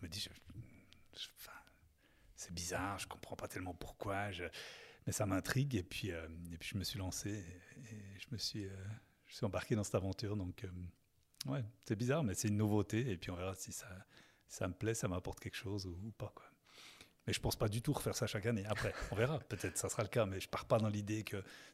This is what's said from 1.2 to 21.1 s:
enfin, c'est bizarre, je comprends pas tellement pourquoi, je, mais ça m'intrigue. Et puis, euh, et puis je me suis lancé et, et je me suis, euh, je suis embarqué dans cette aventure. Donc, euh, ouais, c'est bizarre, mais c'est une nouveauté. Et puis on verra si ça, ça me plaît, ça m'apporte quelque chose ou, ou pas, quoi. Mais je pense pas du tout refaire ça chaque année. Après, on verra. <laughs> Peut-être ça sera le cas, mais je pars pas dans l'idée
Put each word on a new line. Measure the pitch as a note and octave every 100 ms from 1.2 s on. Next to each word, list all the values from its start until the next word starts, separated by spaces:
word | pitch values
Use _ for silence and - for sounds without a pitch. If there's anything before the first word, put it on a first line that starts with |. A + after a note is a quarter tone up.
| - -
enfin, | - - - - - _ - - - -
c'est | -
bizarre, | E2+ F2 F2 F#2+ F#2+
je | -
comprends | - - F#2+
pas | -
tellement | G#2 F#2
pourquoi, | E2+ - - G2+ G2 G2+
je, | F2+ F2 - - - - - -
mais |
ça | - G#2
m'intrigue. | F#2+ - B2+ C#3 A2
Et |
puis, | E2+ - G2+
euh, | E2 D#2+ E2+ E2+
et | E2
puis | -
je | G2+
me | F2+
suis | G2
lancé | F#2 - G2+
et, | G#2 F2 F2 - - G#2+
et | G#2+ G2+ F#2+
je | -
me | G#2
suis, | - A2 G2
euh, | G2 G2 A2 - _ -
je | -
suis | G#2+
embarqué | F#2+ - G#2+
dans |
cette | G2 G2+
aventure. | F#2+ F#2+ G2+ G#2
Donc, | F2+ -
euh, | F#2+ F2+ F2 - _ _ _ - C#3
ouais, | C3+ A2 -
c'est | - G#2
bizarre, | B2 D3+
mais | A#2+ G#2
c'est | G#2
une | G#2
nouveauté. | G#2+ G#2 G2 A2 B2+
Et | F2
puis | -
on | F2
verra | F#2+ F#2
si | -
ça, | - - F#2 - - - - -
ça | - F#2
me |
plaît, | F2+ G#2+
ça | A2 A2
m'apporte | F2+ F#2+ -
quelque | G2 -
chose | G2 G2+ F#2
ou, | F2 A2
ou |
pas, | - G#2
quoi. | - - - - - - - - _ -
Mais |
je | A2
pense | A2+ -
pas | A2+
du | A2
tout | D3
refaire | C#3 - -
ça | A2
chaque | G#2+ G#2+
année. | A2 G2+
Après, | G#2 G2+ - -
on | G2
verra. | B2+ D#3
<laughs> | -
Peut-être | G#2 F#2 -
ça | F#2+
sera | -
le | G#2
cas, | A#2+ G#2
mais | F#2+
je | -
pars | - -
pas | A2+
dans | A2
l'idée | G#2 G2+